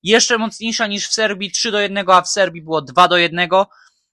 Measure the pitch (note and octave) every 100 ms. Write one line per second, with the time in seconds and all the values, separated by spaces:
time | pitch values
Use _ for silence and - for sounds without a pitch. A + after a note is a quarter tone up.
0 | F3+ A3+ - A3+ A3 - A3 A3+ G#3+ G3+
1 | - - A3 G3 G3 - A#3+ G#3 G3+ G3
2 | F#3 F3+ F3 G#3 F#3 E3+ D#3 D#3+ C3+ C3
3 | F3+ F3 E3+ E3+ F3 F#3 G3 _ _ _
4 | _